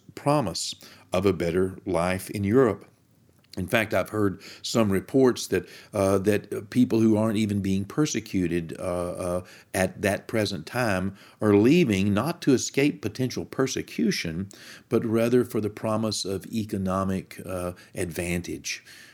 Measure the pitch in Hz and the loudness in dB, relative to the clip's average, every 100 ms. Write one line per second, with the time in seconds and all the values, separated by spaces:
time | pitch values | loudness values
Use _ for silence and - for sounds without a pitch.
0 | - - - 147 107 82 - - - - | -20 -6 0 0 0 -4 -8 -10 -18 -20
1 | - 90 98 85 87 85 92 92 - 87 | -4 0 2 2 0 0 0 -4 -4 0
2 | 87 92 - - 101 120 123 98 - _ | 0 -2 -6 -4 2 4 4 2 -6 _
3 | _ _ _ _ _ - 92 120 107 104 | _ _ _ _ _ -8 -2 0 0 0
4 | 90 107 101 90 - - - 123 107 95 | -2 0 0 -2 -12 -16 -4 0 2 0
5 | 87 139 127 113 - 92 87 - - 104 | 0 4 4 2 -2 -4 -4 -14 -10 0
6 | 98 98 95 104 - 107 104 123 123 113 | 2 2 2 0 -2 -10 -4 2 2 4
7 | 113 107 110 107 107 101 95 95 98 - | 4 4 2 0 0 0 0 -2 -2 -2
8 | 151 117 101 95 87 87 80 - 90 90 | 0 -2 -4 -2 0 -2 -4 -8 -6 -4
9 | 87 - 90 90 92 - - 98 92 92 | -4 -6 -4 -4 -6 -18 -8 0 0 0
10 | 95 98 - 117 104 92 78 120 120 92 | -2 -2 -2 -2 -2 -4 -8 -4 0 0
11 | 95 98 - _ 107 101 113 170 160 98 | -2 -6 -18 _ 4 6 8 6 6 4
12 | 101 101 135 170 - 123 - - 147 - | 2 2 0 -2 2 2 2 0 0 0
13 | 104 104 127 98 85 - 131 - - - | -8 -4 -4 -4 -8 -2 -2 -2 -6 -2
14 | 117 - 85 80 98 - - - _ 117 | 0 0 -4 -6 -8 -12 -20 -20 _ -2
15 | 113 113 117 123 120 113 104 104 113 110 | 0 0 4 4 2 -2 -4 -4 -4 -2
16 | 110 104 90 98 87 110 107 104 95 95 | -2 -4 -4 -6 -6 -6 -4 -4 -2 0
17 | 95 95 - - 87 90 90 87 - - | 0 -2 -6 -14 -10 -8 -8 -10 -14 -8
18 | 90 82 87 87 85 78 - - - - | -6 -4 -4 -4 -4 -10 -8 -12 -12 -20
19 | - | -20